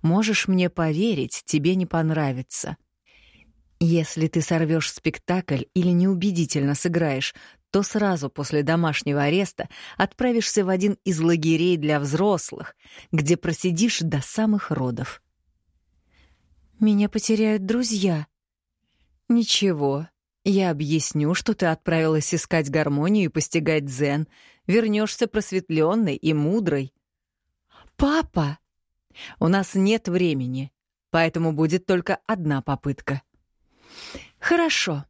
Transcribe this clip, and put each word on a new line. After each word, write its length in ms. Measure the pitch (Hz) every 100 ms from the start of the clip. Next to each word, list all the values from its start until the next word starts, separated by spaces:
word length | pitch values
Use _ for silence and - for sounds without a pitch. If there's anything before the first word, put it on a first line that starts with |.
Можешь 460 | 160 180 220 202 -
мне 200 | 185 180
поверить, 720 | 175 160 151 226 175 123 -
тебе 300 | - 151 151
не 120 | 185 175
понравится. 880 | 165 160 160 143 127 131 - - 156 _ _ _ _ _ _ _ _ _ _
Если 500 | 170 165 156 - 160
ты 140 | 170
сорвешь 480 | 151 165 160 160 -
спектакль 720 | - - - - 180 - 180 -
или 140 | - 180
неубедительно 880 | 175 185 185 196 175 156 147 139
сыграешь, 600 | 143 180 170 165 131 135 - - _ _
то 120 | 196
сразу 460 | 202 220 208 175 139
после 340 | - 139 151
домашнего 600 | 147 170 165 147 - 143
ареста 460 | 143 175 196 - - - - -
отправишься 680 | 196 - 254 233 208 -
в 40 | 190
один 300 | 190 202 196
из 160 | - 165
лагерей 560 | 165 170 156 160 175 170
для 240 | 147 151
взрослых, 760 | 143 156 202 185 - - - - - - -
где 240 | 160 147 170
просидишь 640 | 175 160 185 165 226 -
до 200 | 165 143
самых 500 | - - 220 208 -
родов. 520 | 143 127 117 131 - _ _ _ _ _ _ _ _ _ _ _ _ _ _ _ _
Меня 300 | 214 202 208
потеряют 560 | 220 - 220 220 214
друзья. 600 | 190 233 240 214 190 160 151 _ _ _ _ _ _ _ _ _ _
Ничего, 800 | 240 220 - 196 160 139 139 160 _ _ _
я 260 | - 196 185
объясню, 640 | 151 147 156 - 151 147
что 200 | 185 -
ты 120 | 214 175
отправилась 680 | 160 - 160 160 156 147
искать 360 | 170 - 170 143
гармонию 540 | 156 147 143 160 214
и 40 | 170
постигать 560 | - 147 170 156 156
дзен. 420 | 139 127 143 143 156 _ - _ -
Вернешься 600 | 202 226 208 214 - 220
просветленной 920 | 214 202 185 175 160 156 220 202 135
и 160 | 156
мудрой. 640 | 156 147 214 185 143 135 _ _ _ _ _ _ _ _ _ - _
Папа! 600 | 277 311 320 - 143 151 _ _ _ _ _ - - -
У 100 | 165
нас 260 | 196 185
нет 340 | 190 190 220 196
времени, 640 | 175 180 139 127 131 139 _ _ _ _
поэтому 420 | 165 165 165 165
будет 320 | 147 160 180
только 360 | - 185 170 196 -
одна 360 | 214 156 139
попытка. 600 | - 135 147 135 - 135 _ _ _ _ _ _ _ - - - - _
Хорошо. 640 | - 339 330 - - 147